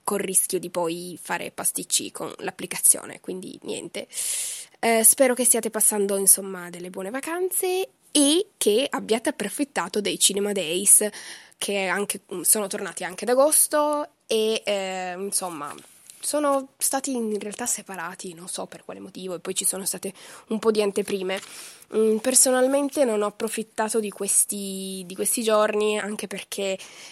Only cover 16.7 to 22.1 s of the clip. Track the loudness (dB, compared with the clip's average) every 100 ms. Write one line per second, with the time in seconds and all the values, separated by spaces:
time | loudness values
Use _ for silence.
16.7 | -4 -2 0 -2 -2 -2 -2 -4 -6 -4
17.7 | -4 -6 -10 -10 -10 -12 -12 -10 -10 -10
18.7 | -14 -16 -14 -14 -10 -8 -8 -6 -4 -2
19.7 | -2 -4 -6 -6 -10 -16 -16 -6 0 2
20.7 | 4 2 0 -2 -2 -2 -4 -8 -16 -18
21.7 | -20 -4 2 4